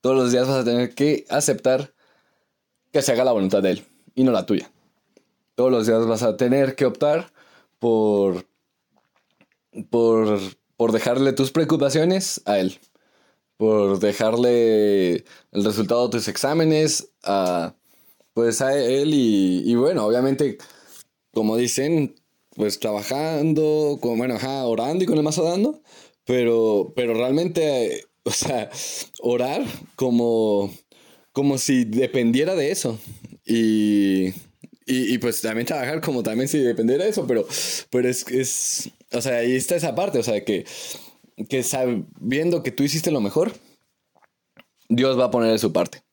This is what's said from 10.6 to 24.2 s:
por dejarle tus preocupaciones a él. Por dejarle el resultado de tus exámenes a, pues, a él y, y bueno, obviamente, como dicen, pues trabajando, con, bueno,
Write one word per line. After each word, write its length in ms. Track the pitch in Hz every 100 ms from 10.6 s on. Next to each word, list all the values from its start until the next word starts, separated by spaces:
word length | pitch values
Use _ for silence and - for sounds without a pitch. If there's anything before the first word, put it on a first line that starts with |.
| _ _
por 160 | 117
dejarle 400 | 110 127 123 135
tus 180 | 135 135
preocupaciones 920 | 160 156 156 139 151 165 190 185 -
a 140 | - 101
él. 200 | 92 - _ _ _ _ _ _ _ _
Por 420 | 110 107 101 98
dejarle 1300 | 104 101 110 117 123 120 113 107 104 101 92 85 - - _
el 120 | 101
resultado 420 | 104 104 98 120 123
de 60 |
tus 160 | 117 110
exámenes 840 | - 139 156 160 156 156 156 - _
a, 520 | - 98 92 87 82 - _ _ _ _ _
pues, 300 | - 117 110
a 120 | 135 143
él 360 | 120 131 147
y, 580 | 151 117 101 95 92 98
y 40 |
bueno, 320 | 120 123 175 107
obviamente, 520 | 120 135 135 147 104 - - - - - _ _
como 240 | - 107 113
dicen, 580 | 123 - 139 165 139 - _ _ _ -
pues 240 | 104 98
trabajando, 1160 | 110 104 101 135 156 156 160 156 156 151 151 143
con, 160 | 120
bueno, 160 | 113